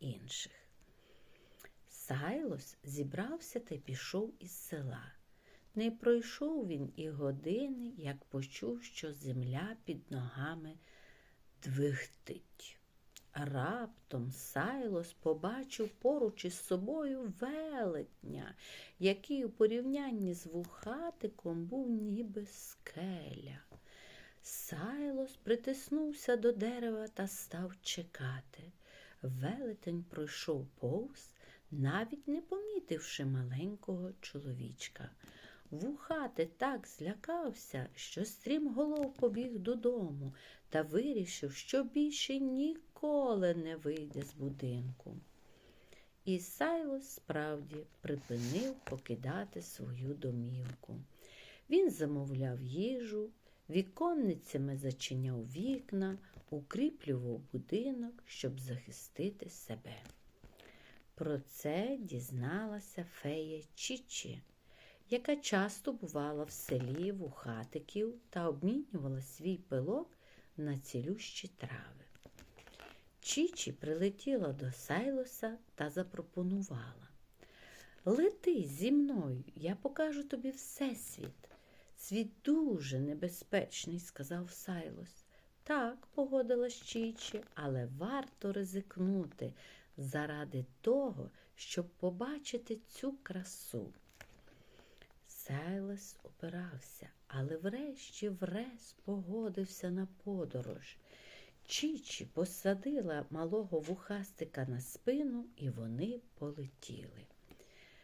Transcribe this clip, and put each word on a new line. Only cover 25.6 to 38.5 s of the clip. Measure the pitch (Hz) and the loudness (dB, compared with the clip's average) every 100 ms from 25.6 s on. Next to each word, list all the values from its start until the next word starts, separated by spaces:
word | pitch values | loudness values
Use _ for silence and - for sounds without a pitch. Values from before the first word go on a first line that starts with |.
| 247 269 - 302 302 294 - 240 | 4 0 2 2 2 0 4 6
до | 226 | 8
дерева | 233 214 240 233 220 220 | 6 4 2 0 0 -2
та | - 190 | -2 -2
став | - - 175 180 185 | -2 -6 -4 -4 -4
чекати. | - - 170 - 131 131 - - 175 - - - - - | -4 -4 -4 -4 -4 -4 -8 -16 -18 -18 -20 -20 -20 -6
Велетень | 131 127 135 240 254 208 - 170 | -2 0 0 0 -2 -2 -2 -2
пройшов | 175 - 151 - - 147 131 | -2 -4 -4 -2 0 0 0
повз, | - 123 165 269 - - - - - - | -2 0 2 0 -8 -18 -20 -20 -20 -6
навіть | 147 135 175 226 294 - | 2 4 4 0 -4 0
не | 302 | 0
помітивши | 330 381 415 415 - 160 - - | 0 -2 0 -2 0 -2 -2 0
маленького | 135 131 123 127 180 208 - 185 185 190 | 2 2 2 0 0 -4 -2 -2 -2 -6
чоловічка. | - 143 143 127 123 127 - - 123 - - - - - - | -10 -8 -6 -4 -6 -8 -10 -10 -12 -12 -20 -18 -18 -18 -10
Вухатик | 147 214 285 - 320 277 - 170 - | -4 -2 -2 0 0 0 2 2 2
так | 269 254 - | 0 0 -4
злякався, | - 156 208 - 339 302 - - 139 123 | -6 -4 -4 -2 0 0 -4 -6 -4 -4
що | - - - | -6 -6 -2
стрімголов | 214 - - | -4 -2 2